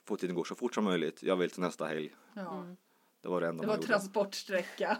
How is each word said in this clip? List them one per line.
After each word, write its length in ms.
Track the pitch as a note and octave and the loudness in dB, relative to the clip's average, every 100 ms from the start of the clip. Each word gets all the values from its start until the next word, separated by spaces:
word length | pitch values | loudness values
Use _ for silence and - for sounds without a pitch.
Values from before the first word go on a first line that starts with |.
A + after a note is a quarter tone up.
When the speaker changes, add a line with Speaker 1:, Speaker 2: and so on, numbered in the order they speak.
| - | -6
Speaker 1:
få 100 | G#2 | -2
tiden 180 | F2+ F2 | 0 0
gå 80 | |
så 120 | D#2+ G2 | -2 -2
fort 180 | A#2 - | -2 2
som 80 | |
möjligt. 400 | G#2 F2+ D2+ - | 2 4 2 0
Jag 120 | - F#2 | 2 4
vill 140 | F2 | 2
till 120 | - | 2
nästa 240 | F2 D2+ D#2 | -2 0 -4
helg. 300 | D#2 D2+ - - | -2 -4 -10 -16
Speaker 2:
Ja. 220 | G#3 F3+ F#3 | -10 -8 -8
Speaker 3:
Mm. 200 | F3 F3+ _ _ _ _ | -10 -14 _ _ _ _
Speaker 1:
Det 60 | - | -2
var 120 | F2+ | 0
det 60 | E2+ | 0
enda 140 | E2 | 0
Speaker 2:
Det 60 | G#3+ | 0
Speaker 1:
man 60 | G#3 | 0
Speaker 2:
var 20 | |
Speaker 1:
gjorde. 100 | G3+ | 2
Speaker 2:
transportsträcka. 1080 | G#3 G3 G#3+ G3 - - F#3 F3 - F3+ A#3+ | 2 2 0 0 -2 -2 -2 -2 -2 0 4